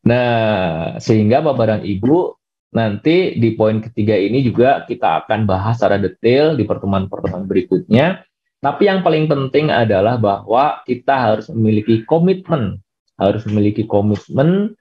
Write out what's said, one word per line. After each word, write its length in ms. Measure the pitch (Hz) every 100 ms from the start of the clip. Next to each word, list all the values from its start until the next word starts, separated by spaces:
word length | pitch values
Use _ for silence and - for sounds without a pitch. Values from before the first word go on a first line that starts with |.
| -
Nah, 880 | 123 123 117 110 104 90 80 82 -
sehingga 400 | - 110 107 127
Bapak 220 | 156 127 113
dan 140 | 107
Ibu, 560 | - 98 113 165 180 - _ _ _
nanti 640 | 117 113 104 156 175 180 -
di 160 | 117 110
poin 280 | 110 110
ketiga 320 | 107 - 104 104
ini 280 | 98 123
juga 440 | 127 98 123 139 -
kita 400 | 120 107 80 -
akan 160 | 107
bahas 320 | 107 92 104 117
secara 240 | 104 98
detail 560 | 95 - 110 127 151 147
di 80 |
pertemuan-pertemuan 800 | 101 - 101 98 92 - - 92
berikutnya. 800 | 95 95 - 92 90 110 160 190 _ _ _ _
Tapi 320 | 139 143 202
yang 160 | 190 180
paling 240 | 156 156
penting 400 | 143 135 143 151
adalah 480 | - 113 98 104 123
bahwa 640 | 107 98 101 117 147 -
kita 320 | - 123 -
harus 320 | 135 117 107 -
memiliki 480 | 113 110 107 107 113 113
komitmen, 720 | 165 175 190 - 160 101 95 _ _ _ _
harus 240 | 95 107 107
memiliki 400 | 107 104 104 101
komitmen 880 | 101 104 101 - - 151 196 208 226